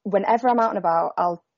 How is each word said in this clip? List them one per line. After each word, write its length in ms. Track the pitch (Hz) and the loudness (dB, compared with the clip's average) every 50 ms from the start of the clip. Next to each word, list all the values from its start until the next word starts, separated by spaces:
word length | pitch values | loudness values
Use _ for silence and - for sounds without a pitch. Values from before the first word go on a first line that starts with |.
| _ | _
whenever 460 | 208 185 196 196 - 226 240 247 254 | -2 -2 0 2 2 0 2 2 2
I'm 100 | 240 240 | 2 2
out 120 | 226 226 | 0 0
and 80 | 220 202 | -2 -2
about, 340 | 180 170 165 165 170 165 - | -2 0 0 0 0 -2 -2
I'll, 260 | - 180 175 175 170 - _ _ | -2 -2 -2 -4 -6 -10 _ _